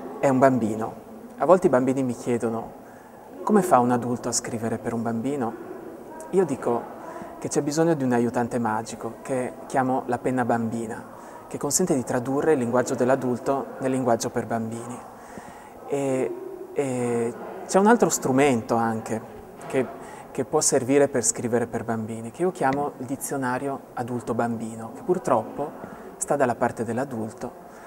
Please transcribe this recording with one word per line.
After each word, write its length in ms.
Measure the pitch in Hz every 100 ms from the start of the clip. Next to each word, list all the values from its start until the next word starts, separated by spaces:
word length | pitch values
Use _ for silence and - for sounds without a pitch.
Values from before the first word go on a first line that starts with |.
| - -
è 120 | 143
un 80 | 127
bambino. 560 | 135 127 110 107 113 - - - - -
A 80 |
volte 220 | 143 185 180
i 20 |
bambini 340 | 127 131 131
mi 120 | 131
chiedono: 580 | 120 131 117 117 113 - - - - - - - -
"Come 180 | - 208
fa 200 | 185 127
un 100 | 123
adulto 400 | 123 120 123 123
a 20 |
scrivere 460 | 113 - 117 113 113
per 160 | 120
un 80 | 117
bambino?" 520 | 117 113 127 143 113 - - - - - - - -
Io 160 | 185 165
dico 360 | 131 - 120 - - - - - -
che 100 | 135
c'è 120 | 156
bisogno 320 | 147 151 165
di 100 | 156
un 100 | 127
aiutante 460 | 120 120 120 117 123
magico, 580 | 117 107 113 - 113 -
che 360 | - 131 123 - -
chiamo 380 | 139 131 131 -
la 100 | 123
penna 300 | 135 127 120
bambina, 580 | 117 113 117 113 113 - - - - -
che 100 | 135
consente 360 | 147 - 180
di 80 | 143
tradurre 500 | 120 127 123 139 156
il 60 | 151
linguaggio 360 | 120 123 123
dell'adulto 800 | 120 123 135 127 120 - 139 - -
nel 100 | 135
linguaggio 400 | 131 123 117 123
per 160 | 120 110
bambini. 520 | 117 113 113 120 120 - - - - - - - - -
E, 480 | 143 139 131 127 - - - -
e 600 | - 135 127 120 117 117 117 - - -
c'è 80 | 190
un 80 | 208
altro 220 | 240 180
strumento 680 | - 139 131 143 117 110
anche 480 | 117 113 110 - 110 - - - - -
che, 180 | 135 123 - - - -
che 120 | -
può 160 | 131 151
servire 460 | - 139 120 139 135
per 160 | 123
scrivere 460 | - - 117 117 117
per 160 | 117
bambini, 480 | 110 113 107 113 113
che 100 | -
io 80 | 180
chiamo 440 | 175 135 139 143 -
il 100 | 127
dizionario 760 | 135 - 139 127 127 139 131 -
adulto-bambino, 960 | - 120 123 117 117 117 113 113 113 113
che 100 | -
purtroppo 680 | - 180 - 120 110 - 147 - - - - -
sta 180 | -
dalla 220 | 147 123 113
parte 260 | 120 -
dell'adulto 840 | 113 113 143 117 110 - 110 - - -